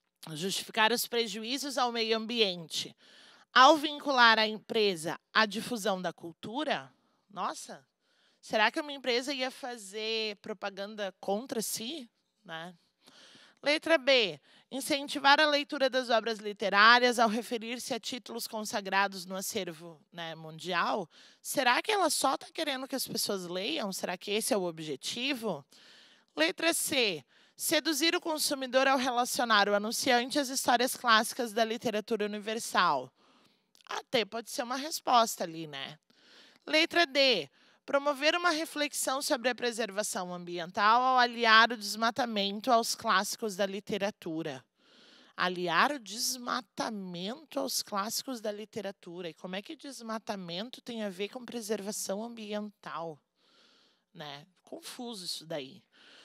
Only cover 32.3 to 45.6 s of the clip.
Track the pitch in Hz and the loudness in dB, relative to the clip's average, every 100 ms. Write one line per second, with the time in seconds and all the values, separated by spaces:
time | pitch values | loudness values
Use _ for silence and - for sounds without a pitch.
32.3 | 208 202 220 - 214 180 143 131 _ _ | -4 -6 -6 0 4 4 2 -2 _ _
33.3 | _ _ _ _ _ - - - 254 202 | _ _ _ _ _ -10 -8 -2 -2 -2
34.3 | 226 233 - 240 262 294 339 - 247 226 | -6 -10 -8 -6 -6 -6 -6 4 4 4
35.3 | - 185 165 160 139 135 151 _ _ _ | 0 -8 -8 -10 -10 -10 -12 _ _ _
36.3 | - - _ - 302 330 339 339 269 269 | -20 -20 _ 0 2 2 2 2 4 4
37.3 | 214 139 _ _ _ - 277 285 269 294 | 2 -2 _ _ _ -2 0 0 2 2
38.3 | 339 349 311 320 294 294 - - 269 277 | 2 2 0 -4 -4 -4 -2 -2 -2 0
39.3 | 285 240 240 240 220 220 196 214 214 180 | 0 0 -2 -4 -2 -4 -4 -4 -4 -6
40.3 | 175 175 175 170 202 208 233 254 254 240 | -8 -8 -8 -6 2 6 6 6 4 4
41.3 | 233 233 220 233 233 202 214 226 233 240 | 4 8 10 8 4 -6 -2 -2 0 -2
42.3 | 214 196 208 233 233 233 - 226 190 202 | 0 -2 -2 2 2 2 -4 2 2 2
43.3 | - 220 185 202 196 - 208 196 - 180 | -4 -6 -2 -2 -2 -6 -4 -4 -4 -8
44.3 | 160 160 131 - _ _ _ - - _ | -6 -6 -10 -16 _ _ _ -20 -20 _
45.3 | - 180 180 | -4 -4 -2